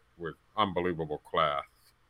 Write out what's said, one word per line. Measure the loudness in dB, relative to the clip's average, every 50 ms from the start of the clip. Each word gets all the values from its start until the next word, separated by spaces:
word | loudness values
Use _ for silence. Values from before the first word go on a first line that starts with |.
| _ _ _ -10
with | -10 -10 -10 _ _ _ 0
unbelievable | 0 0 2 2 0 0 0 0 -2 -4 -6 -6 -8
class | -8 -4 0 2 2 2 2 -2 -6 -8 _ _ _ -20 _ _ _